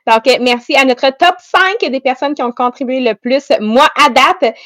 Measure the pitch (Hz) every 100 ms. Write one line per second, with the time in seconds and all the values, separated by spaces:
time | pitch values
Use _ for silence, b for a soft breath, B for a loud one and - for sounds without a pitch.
0 | - 226 254 247 247 240 - 269 262 254
1 | 269 269 359 359 - 359 381 466 330 262
2 | 262 254 285 294 247 247 247 - 254 262
3 | 240 208 240 277 - - 214 240 262 -
4 | 294 247 311 359 233 B